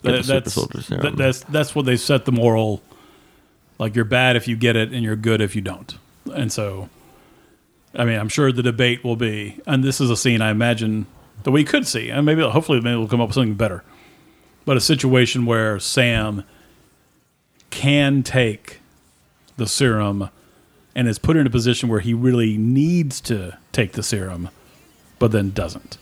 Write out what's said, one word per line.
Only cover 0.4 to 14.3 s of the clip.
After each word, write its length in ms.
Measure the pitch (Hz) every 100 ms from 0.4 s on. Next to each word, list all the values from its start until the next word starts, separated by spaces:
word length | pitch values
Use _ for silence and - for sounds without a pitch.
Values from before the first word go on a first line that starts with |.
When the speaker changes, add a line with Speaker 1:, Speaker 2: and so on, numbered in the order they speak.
| -
Speaker 1:
soldier 280 | - - -
serum. 200 | - -
Speaker 2:
that, 120 | 147 143
that's, 220 | 135 131
that's 340 | - 151 143
what 100 | 151
they 120 | 131 120
set 280 | - 139
the 60 | -
moral, 500 | 123 117 113 110 101 _ - - _ _ _ _ _ _ -
like, 160 | 110
you're 100 | 113
bad 300 | 110 123 127
if 120 | 120 120
you 80 |
get 200 | 113 120
it 160 | 113 110
and 120 | 127
you're 120 | 113
good 260 | 107 113 110
if 140 | 101
you 60 | 104
don't. 340 | 95 85 - - _ _ -
And 180 | - 113
so, 380 | - 101 95 98 _ - _ _ _ _ _ _ _ _
I 100 | -
mean, 120 | 120 110
I'm 100 | 107
sure 220 | - 139
the 120 | 123
debate 400 | 123 113 123 123
will 120 | 123
be, 440 | 113 117 107 104 -
and 180 | - 135
this 180 | 131 135
is 80 | 127
a 80 | 113
scene 240 | 131 113
I 80 | 110
imagine 540 | 107 120 113 110 107 101 - - -
that 80 | 139
we 120 | 143
could 220 | 151 294 -
see, 220 | 117 117
and 160 | 123
maybe, 160 | 151 160
hopefully, 400 | 139 123 160 131
maybe 160 | 120 120
we'll 100 | 110
come 140 | 123
up 80 | 113
with 60 |
something 180 | 135 117
better. 300 | 101 110 87 - - - _ _